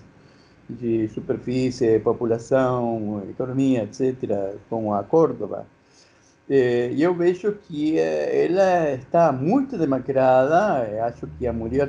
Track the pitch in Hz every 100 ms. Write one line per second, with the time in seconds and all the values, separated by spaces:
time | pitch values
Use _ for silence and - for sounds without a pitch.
0 | - _ - _ _ _ - 120 120 113
1 | 110 123 - 113 - 123 131 123 117 110
2 | 113 104 117 113 - 131 127 127 120 113
3 | 104 104 95 - 127 131 135 123 104 -
4 | 131 127 113 101 98 104 - 117 107 101
5 | 98 160 156 123 101 101 107 _ _ _
6 | _ _ _ _ - 135 123 120 123 123
7 | 170 170 170 180 214 202 - 147 151 160
8 | 160 156 147 135 151 180 190 180 156 127
9 | - 170 165 131 147 214 135 - 151 135
10 | 127 131 131 127 135 165 208 151 110 107
11 | 117 117 - - 123 117 113 127